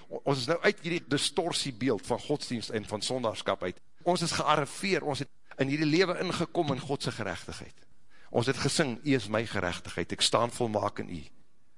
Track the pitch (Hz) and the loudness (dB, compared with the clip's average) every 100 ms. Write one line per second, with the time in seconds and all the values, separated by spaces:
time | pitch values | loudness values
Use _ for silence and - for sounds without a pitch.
0 | - - - 139 120 170 190 214 165 175 | -12 -6 0 0 2 2 2 2 -2 -4
1 | - 139 - - 170 147 143 107 127 104 | 0 0 0 0 0 0 -2 -2 2 2
2 | - 113 - 147 - 117 - 113 104 107 | 0 -4 0 -2 -2 -4 -2 -4 -2 -4
3 | - 127 117 98 - 95 90 - - - | -2 0 -2 -2 -2 0 0 -6 -14 -6
4 | 175 175 165 - 139 151 139 - 196 170 | 0 2 2 4 6 6 2 -2 0 2
5 | 139 135 139 - - - 135 147 156 160 | 2 -2 -4 -10 -12 -2 0 4 4 6
6 | 185 165 165 - 170 175 151 127 - 139 | 4 4 0 0 0 2 2 0 0 -2
7 | - - 98 87 - - - - - - | -2 -2 -4 -4 -6 -10 -12 -16 -16 -16
8 | - - - - 117 127 143 - 143 107 | -14 -14 -2 0 2 2 2 2 2 2
9 | 147 131 101 107 110 104 90 82 - - | 2 2 4 0 2 0 0 -2 -6 -4
10 | 90 98 - 110 120 - 117 104 101 - | -4 0 2 4 2 0 0 2 0 -4
11 | 104 85 73 - - - - | -8 -8 -10 -16 -16 -18 -18